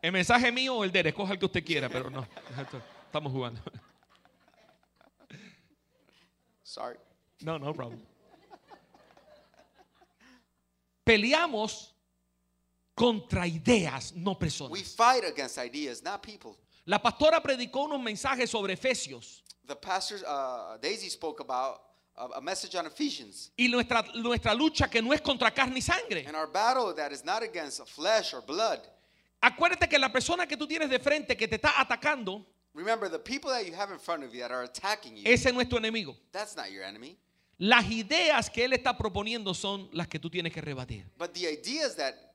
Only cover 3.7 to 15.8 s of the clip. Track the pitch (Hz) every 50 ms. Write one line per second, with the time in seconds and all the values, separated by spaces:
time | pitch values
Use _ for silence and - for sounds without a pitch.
3.7 | - 120 _ _ _ _ _ _ _ _ _ _ _ _ _ _ _ _ _ _
4.7 | _ _ _ _ _ _ _ _ _ _ _ 262 - - 202 - - _ _ _
5.7 | _ _ _ _ _ _ _ _ _ _ _ _ _ _ _ _ _ _ _ -
6.7 | - - 110 120 120 - - _ _ _ _ _ _ _ - 156 165 156 139 147
7.7 | 156 151 131 120 117 117 110 - _ _ _ _ - _ _ _ 415 - _ _
8.7 | 427 - _ _ _ - _ _ - - _ _ - - _ _ _ _ - _
9.7 | _ _ - _ _ _ - _ _ _ _ 254 254 247 _ _ _ _ _ _
10.7 | _ _ _ _ _ _ _ - 226 208 208 233 277 311 339 339 269 208 214 220
11.7 | - - - - _ _ _ _ _ _ _ _ _ _ _ _ _ _ _ _
12.7 | _ _ _ _ _ - 233 247 226 208 - - - 190 180 175 165 160 156 -
13.7 | 247 220 175 151 127 135 - - - 180 170 202 190 - - 160 143 - 143 131
14.7 | 156 196 190 - - - 233 240 262 254 220 175 143 - 139 127 - - 127 123
15.7 | 120 147